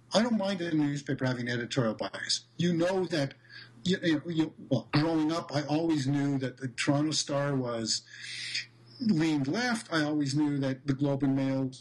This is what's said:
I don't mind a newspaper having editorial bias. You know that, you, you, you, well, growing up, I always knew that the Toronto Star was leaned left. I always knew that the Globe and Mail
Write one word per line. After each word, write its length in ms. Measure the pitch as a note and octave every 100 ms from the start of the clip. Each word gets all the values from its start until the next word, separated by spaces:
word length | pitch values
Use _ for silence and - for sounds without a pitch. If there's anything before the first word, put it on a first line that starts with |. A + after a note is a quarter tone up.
| -
I 100 | F#3
don't 140 | A#3+ A3
mind 240 | G3 G3
a 120 | E3+
newspaper 520 | D#3 C#3+ C#3+ - B2+ C3
having 240 | B2 A#2+
editorial 460 | A#2+ A2+ - A2+ G#2+
bias. 500 | G2 - - - - -
You 160 | F3
know 320 | E3 F3 F#3+ F3
that, 280 | E3+ C#3 - - - - -
you, 140 | F3+ F#3+
you, 200 | E3+ D3+ E3+
you, 260 | D#3+ D#3 - -
well, 180 | A#2+ -
growing 380 | D3 D#3+ E3 D#3
up, 200 | E3 -
I 100 | C#3
always 440 | C#3+ D3+ E3 D#3 C3
knew 320 | C#3+ C#3+ C#3
that 180 | C3 -
the 120 | C3+
Toronto 420 | - - C#3+ D#3
Star 420 | D3 - C#3+ C#3+ C#3
was 480 | B2 A#2 A2 - - - - - - - - - - -
leaned 460 | A3+ E3 D#3+ D3+ C3+
left. 440 | F#3+ B3 A3+ -
I 120 | E3
always 320 | D3 D3+ C#3+ C#3
knew 220 | D3+ C#3+
that 280 | C3+ C3 C#3+
the 60 |
Globe 300 | C3 C#3+ C#3
and 120 | C#3 C3+
Mail 360 | C3+ C3+ C3 C3